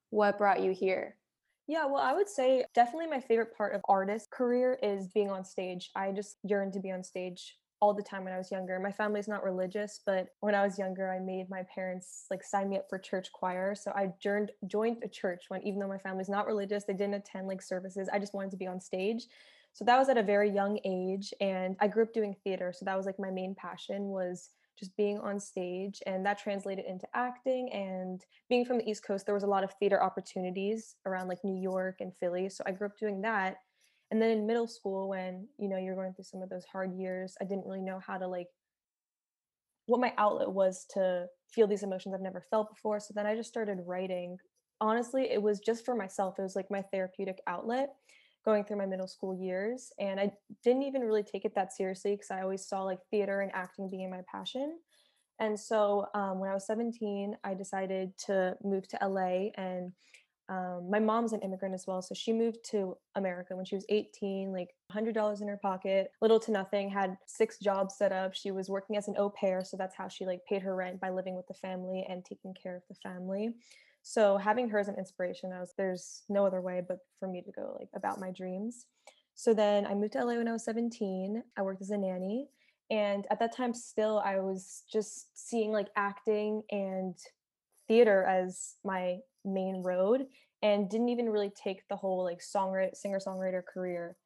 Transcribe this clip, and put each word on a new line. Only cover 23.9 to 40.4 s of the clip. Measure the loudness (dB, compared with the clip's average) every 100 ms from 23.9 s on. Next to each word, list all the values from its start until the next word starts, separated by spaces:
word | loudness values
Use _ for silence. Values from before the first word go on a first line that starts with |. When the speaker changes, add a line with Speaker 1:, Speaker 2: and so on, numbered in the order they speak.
| -4 -2
Speaker 2:
was | -2 -2 -4 -10 _ _ -16
just | -8 0
being | 0 0
on | -4 -4
stage, | -6 -6 -4 -4 -6 -6 -4
and | 0
that | 0 0
translated | -2 -4 -4 -6 -6
into | -8 -6 -2
acting. | -2 -2 -2 0 -2
And | -4 -4 -4 -6 -8 -12 _ 0
being | 2
from | 4 2
the | 0
East | -4
Coast, | -2 -4 0
there |
was | 0
a | 2
lot | 2
of | 2
theater | 2 4 6
opportunities | 4 0 -8 -4 -4 -2 -2 -2 -6 -10 -4
around, | -4 -4
like, | -2
New | 0 0
York | 0 0 -2 -4
and | -8 -2
Philly. | -2 0 -2
So | -4 -6
I |
grew | -4 -6
up | -4
doing | -4 -2
that. | 0 2 0 -2 _ _ _ _ 0
And | 4
then | 6
in | 6 4
middle | 2 0
school, | -4 -4 -2 -2
when, | -4 -4 -8 -12 -6
you | -2
know, | -2
you're | -2 -2
going | -4
through | -8
some | -12 -10
of | -8
those | -10
hard | -8 -4 -4
years, | -2 -4 -4 -6 -6
I |
didn't | -4 -4 -4
really | -6
know | -6 -6
how | -6 -6
to, | -4
like, | -6 -8 _ _ _ _ _ _ _ _ _ _ _ _ _ 0
what | 2
my | 2 4
outlet | 2 2